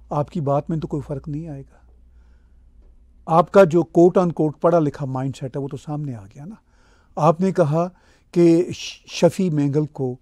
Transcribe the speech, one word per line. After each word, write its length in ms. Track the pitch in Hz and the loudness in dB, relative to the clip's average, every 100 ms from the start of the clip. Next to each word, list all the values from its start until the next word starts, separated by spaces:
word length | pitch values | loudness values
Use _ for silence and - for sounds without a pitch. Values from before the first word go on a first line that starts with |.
| - | -8
आपकी 280 | 147 143 180 | -6 -4 -4
बात 280 | 139 143 147 | -2 -2 -2
में 100 | 160 | -6
तो 80 | 170 | -6
कोई 140 | 151 | -8
फ़र्क 260 | - 135 160 | -8 -12 -10
नहीं 200 | 147 165 | -12 -12
आएगा। 280 | 139 135 _ _ _ _ _ _ _ _ _ _ _ - - _ _ - | -16 -18 _ _ _ _ _ _ _ _ _ _ _ -20 -20 _ _ -2
आपका 360 | 165 170 202 185 | 0 4 4 6
जो 260 | 170 160 170 | 4 2 4
quote 260 | 175 185 | 4 4
unquote 360 | 175 156 156 - | 0 0 -4 0
पढ़ा 200 | 170 170 | 2 2
लिखा 260 | 147 - 135 | 0 -4 -8
माइंडसेट 500 | 131 135 117 131 143 | -6 -6 -8 -10 -10
है, 60 | |
वो 60 | 139 | -10
तो 100 | 135 | -12
सामने 360 | - 151 147 | -12 -10 -10
आ 80 | 117 | -12
गया 240 | 98 131 160 | -16 -20 -20
ना। 120 | 226 _ _ _ _ _ - | -20 _ _ _ _ _ 0
आपने 340 | 156 165 190 | 2 2 0
कहा 340 | 180 147 160 180 _ _ _ _ | 2 0 0 -4 _ _ _ _
कि 400 | 175 170 165 180 | 2 4 4 0
श-, 380 | - - - - | -6 -14 -18 -14
शफी 380 | - 170 - 185 | 0 0 2 -2
मेंगल 360 | 151 143 143 151 | 0 0 -2 -4
को 300 | - 131 127 | -6 -8 -8